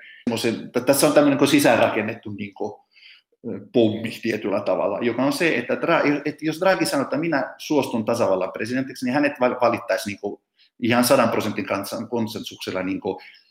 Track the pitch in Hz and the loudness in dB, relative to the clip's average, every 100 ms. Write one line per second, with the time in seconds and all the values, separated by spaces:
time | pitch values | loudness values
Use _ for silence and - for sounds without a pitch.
0 | - - - 113 113 107 - - - 139 | -16 -10 -6 -2 -2 -2 -4 -2 2 4
1 | 151 147 147 135 139 147 143 113 110 113 | 4 6 6 6 6 6 6 6 4 2
2 | 107 113 107 104 101 - 104 - _ _ | -4 -6 -10 -10 -10 -8 -10 -10 _ _
3 | - - _ _ - 98 - 131 110 104 | -20 -20 _ _ -12 -12 0 4 4 2
4 | 107 - 113 - 104 101 95 87 92 101 | -6 -6 -4 -4 -2 -2 0 0 0 -2
5 | 120 117 135 139 165 120 120 123 165 160 | -2 0 0 0 0 0 -2 -2 0 2
6 | 143 143 151 143 156 151 185 185 156 147 | 2 0 -4 -6 -6 0 2 2 0 -2
7 | 127 135 170 143 - - - 151 - 113 | -2 -2 -2 -2 -4 -8 -2 0 0 -2
8 | 110 117 98 92 87 - 110 127 135 - | -2 0 2 0 -2 -6 -6 -4 -6 -6
9 | 127 143 143 143 123 - 117 110 - 95 | -2 0 0 2 0 2 0 0 -2 -4
10 | 104 101 101 - _ _ _ - 113 120 | -4 -8 -8 -10 _ _ _ -6 0 2
11 | 123 135 113 113 101 101 98 98 101 - | 4 4 4 0 -4 -4 -4 -4 -4 -8
12 | 110 117 110 101 - 92 - 92 92 95 | -6 -4 -4 -8 -12 -12 -8 -6 -4 -4
13 | 101 90 - - _ | -6 -8 -12 -20 _